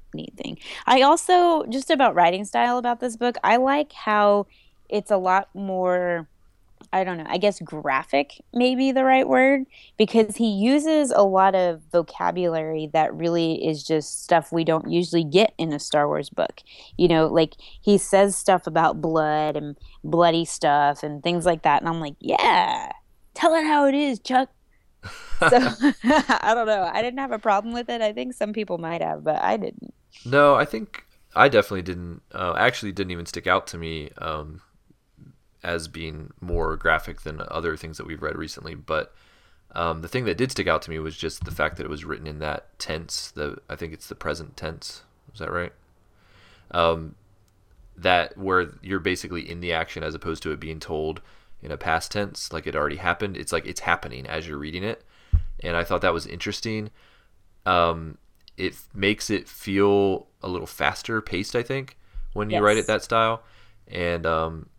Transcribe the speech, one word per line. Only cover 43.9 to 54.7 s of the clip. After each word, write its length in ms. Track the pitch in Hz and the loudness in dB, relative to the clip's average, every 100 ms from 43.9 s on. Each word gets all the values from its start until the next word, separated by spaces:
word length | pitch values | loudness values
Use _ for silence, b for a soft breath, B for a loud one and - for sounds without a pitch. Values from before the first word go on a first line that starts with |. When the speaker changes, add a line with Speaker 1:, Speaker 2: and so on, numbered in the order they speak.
Speaker 2:
it's 140 | 78 - | -14 -18
the 80 | - | -10
present 420 | 82 76 76 - | -8 -8 -10 -12
tense. 460 | 80 - - - - _ _ | -12 -12 -16 -18 -20 _ _
Is 60 | 101 | -14
that 120 | 85 | -8
right? 220 | 87 87 - _ _ _ b b b b b b | -6 -8 -12 _ _ _ b b b b b b
Um, 440 | 87 85 82 80 - _ _ _ _ _ _ - - | 0 2 2 -4 -16 _ _ _ _ _ _ -20 -4
that 400 | 92 90 82 - | 2 2 2 -6
where 340 | 98 92 85 - | -2 0 0 -8
you're 180 | - 95 | -6 -4
basically 500 | 85 92 87 87 - | -2 -2 -4 -10 -10
in 120 | 85 | -8
the 120 | 87 | -4
action 300 | 82 82 - | -4 -4 -6
as 120 | 78 78 | -8 -8
opposed 280 | 82 80 | -8 -6
to 80 | 82 | -6
it 80 | 73 | -8
being 200 | - 80 | -8 -12
told 420 | - 80 78 78 b b b b | -8 -6 -4 -8 b b b b
in 100 | - | -12
a 60 | 76 | -8
past 340 | - 80 - | -4 -4 -4
tense, 420 | 104 101 - - | -6 -8 -8 -10
like 140 | 82 78 | -8 -6
it 80 | 76 | -4
already 220 | 73 71 | -4 -2
happened. 400 | 90 87 104 90 | -4 -4 -6 -8
It's 140 | - | -6
like 120 | 85 - | -6 -6
it's 160 | 76 | -6
happening 460 | - 85 - 62 64 | -2 -2 -4 -12 -10
as 200 | 80 82 | -10 -8
you're 100 | 73 | -10
reading 240 | 73 | -10